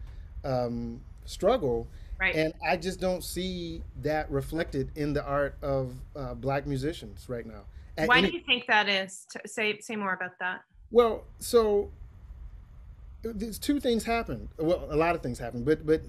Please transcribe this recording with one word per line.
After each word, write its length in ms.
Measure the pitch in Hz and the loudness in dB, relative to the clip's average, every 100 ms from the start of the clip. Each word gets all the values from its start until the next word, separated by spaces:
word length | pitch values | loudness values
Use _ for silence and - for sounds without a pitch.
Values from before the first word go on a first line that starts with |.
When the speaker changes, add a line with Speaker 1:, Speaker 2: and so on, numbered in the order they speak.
| - - - - | -12 -12 -12 -8
Speaker 1:
um, 580 | 143 127 120 117 117 120 - - - | -2 0 0 -2 -6 -8 -12 -16 -12
struggle, 640 | - 185 254 143 117 120 - - - | 0 4 4 2 0 -2 -10 -12 -2
Speaker 2:
Right. 160 | 185 160 | 0 2
Speaker 1:
and 160 | 156 - 160 | 2 0 0
I 100 | 180 | 0
just 220 | 175 170 | 0 -2
don't 240 | 185 180 | 0 0
see 600 | - 170 185 180 170 165 - - | -4 -4 -4 -4 -6 -8 -10 -6
that 280 | 135 156 147 | -2 0 0
reflected 580 | 139 135 156 170 143 131 156 | -2 -2 -2 -2 -2 -4 -2
in 180 | 147 | 0
the 100 | 143 | 0
art 320 | 139 143 139 - | 0 0 0 -2
of, 320 | 143 135 131 127 - 147 | -2 0 -2 -6 -12 -10
uh, 180 | 127 | -8
Black 320 | 120 123 139 143 | -4 0 0 0
musicians 640 | 135 139 170 113 95 - | 0 -2 -4 -8 -12 -8
right 160 | 120 113 | -8 -8
now. 200 | 107 101 - - - | -12 -16 -16 -12 0
At 140 | 160 | 6
Speaker 2:
Why 80 | 247 | 8
Speaker 1:
any 140 | 190 | 6
Speaker 2:
do 60 | 170 | 2
you 60 | |
think 220 | - 247 240 | 0 0 4
that 240 | 214 202 | 4 6
is? 380 | 196 190 - - | 2 0 -8 -14
T-, 160 | - 214 | -14 -10
say, 320 | - 214 208 | -2 0 0
say 160 | - 214 | -4 -4
more 180 | 202 | -2
about 260 | 185 185 - | -2 -4 -4
that. 220 | 180 185 - - - | -4 -6 -10 -20 2
Speaker 1:
Well, 360 | 220 233 214 - - | 6 6 4 -8 -12
so 540 | - 240 214 202 202 - - - - - - - - - - - - - | 4 4 6 4 0 -6 -16 -18 -18 -16 -14 -16 -18 -18 -18 -18 -18 -10
there's 360 | 226 220 226 208 | -8 -6 -6 -4
two 200 | - 285 | 0 2
things 240 | 262 233 226 | 4 2 2
happened. 440 | 233 226 120 101 - | 0 0 -6 -8 -2
Well, 300 | 160 180 139 | 2 2 2
a 60 | 151 | 2
lot 200 | 165 170 | 4 2
of 60 | |
things 180 | - 120 | -2 -4
happened, 260 | 120 120 120 | -6 -2 2
but, 200 | 156 156 | 4 6
but 160 | 156 | 2